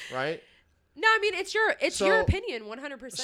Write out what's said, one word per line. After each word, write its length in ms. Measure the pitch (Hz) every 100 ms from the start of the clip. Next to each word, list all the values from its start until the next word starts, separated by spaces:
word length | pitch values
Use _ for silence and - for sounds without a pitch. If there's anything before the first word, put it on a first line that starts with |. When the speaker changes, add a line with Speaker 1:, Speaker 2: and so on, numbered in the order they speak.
| -
Speaker 1:
<laughs> 60 |
Speaker 2:
right? 300 | 127 143 165 - _ _ _ _
Speaker 1:
No, 140 | 285 440
I 100 | 440
mean, 140 | 415
it's 200 | 370 392
your, 200 | 427 440 -
it's 200 | 320 -
your 160 | - 453
Speaker 2:
So, 40 |
Speaker 1:
opinion, 440 | - 381 466 240 214
one 120 | 233
hundred 220 | 285 269
percent. 200 | 254 170